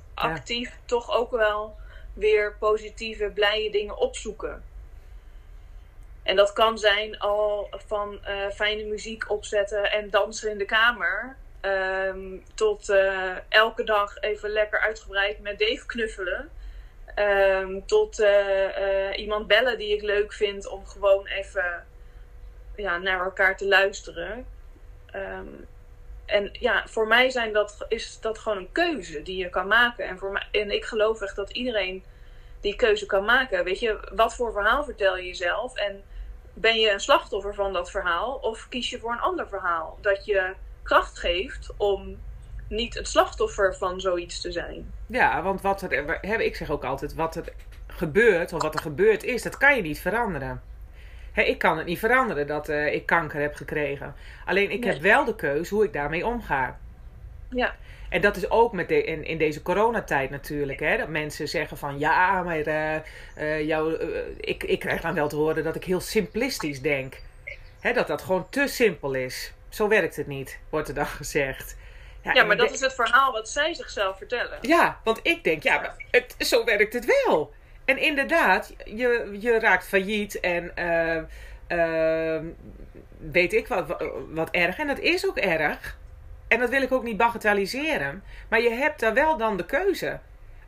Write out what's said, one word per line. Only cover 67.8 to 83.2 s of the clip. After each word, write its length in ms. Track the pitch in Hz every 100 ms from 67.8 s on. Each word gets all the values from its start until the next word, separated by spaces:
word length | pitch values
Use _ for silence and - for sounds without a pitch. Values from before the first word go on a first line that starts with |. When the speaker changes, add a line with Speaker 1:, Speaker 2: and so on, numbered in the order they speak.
| 220
Speaker 1:
dat 140 | 240 165
dat 140 | 147
gewoon 280 | - 185 -
te 180 | 269 277
simpel 460 | - 220 160 139
is. 400 | 131 127 - - - -
"Zo 180 | - 208
werkt 280 | 208 165 -
het 120 | 143
niet", 320 | 135 131 - -
wordt 180 | 156 151
er 60 |
dan 120 | 139 151 -
<laughs> 40 |
gezegd. 560 | 143 151 135 - - - - - - -
Ja, 120 | -
Speaker 2:
Ja, 80 | 254
Speaker 1:
en 60 | 214
Speaker 2:
maar 100 | 208
Speaker 1:
dan 80 | 226
Speaker 2:
dat 0 | -
Speaker 1:
de- 20 | 262
Speaker 2:
is 60 |
het 160 | - 226
verhaal 240 | 247 269
wat 180 | 220 -
zij 240 | 285 320
zichzelf 440 | 330 - 233 190 190
vertellen. 400 | 202 240 180 151
Speaker 1:
Ja, 380 | 254 330 165 -
want 160 | 220 220
ik 200 | 330 339
denk, 200 | 180 156
"Ja, 100 | -
Speaker 2:
Ja. 60 | 285
Speaker 1:
maar 140 | - - -
het, 240 | - - -
zo 240 | 285 254
werkt 300 | 226 208 214
het 120 | 240 247 554 453
wel." 280 | 165 - - - - -
En 120 | 269
inderdaad, 760 | 311 277 262 330 220 202 - - -
je, 520 | 214 247 233 202 202
je 200 | 240 226
raakt 280 | 220 185 -
failliet 520 | 196 190 214 202 -
en, 360 | 180 175 175 -
eh, 420 | 175 165 165 165 156 - - - -
ehm, 800 | 170 165 160 160 160 160 160 165 - - - - - -
weet 360 | -